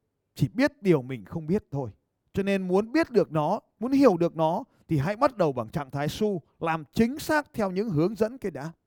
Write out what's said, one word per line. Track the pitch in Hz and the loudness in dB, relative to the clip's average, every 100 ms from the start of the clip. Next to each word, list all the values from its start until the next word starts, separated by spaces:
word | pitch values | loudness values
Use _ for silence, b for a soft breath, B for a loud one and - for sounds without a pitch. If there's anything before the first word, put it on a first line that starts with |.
| _ _ _ - | _ _ _ -2
chỉ | 131 | -2
biết | 226 285 - | 2 0 0
điều | 196 156 | 2 2
mình | 123 127 92 | 0 -12 -10
không | 165 151 | -10 -2
biết | 202 - | -4 -2
thôi. | 139 120 - _ _ _ | -8 -8 -10 _ _ _
Cho | - | -4
nên | 196 196 185 | -2 -2 0
muốn | 185 226 | 0 2
biết | 294 330 | 0 2
được | 226 160 | 2 2
nó, | 156 151 220 _ - | 0 -2 -4 _ -8
muốn | 240 | 0
hiểu | 277 269 170 | 6 6 6
được | 170 156 | 0 0
nó | 160 190 - _ - | -2 -2 -8 _ -2
thì | 156 | 0
hãy | 156 214 | 0 0
bắt | 294 226 | 0 2
đầu | 160 | -2
bằng | 127 110 | -2 -6
trạng | 165 135 | -8 -8
thái | 139 147 | -6 -6
su, | - 214 180 - - | -2 -2 -4 -8 -8
làm | 160 160 143 | -4 -4 -4
chính | - 226 302 | 0 0 0
xác | - 302 285 | -2 -2 -2
theo | - 196 | -4 -4
những | 185 226 | -2 -2
hướng | 151 175 214 | 0 0 0
dẫn | 214 262 | -4 -4
cái | 196 | -10
đã. | 139 156 - | -8 -12 -14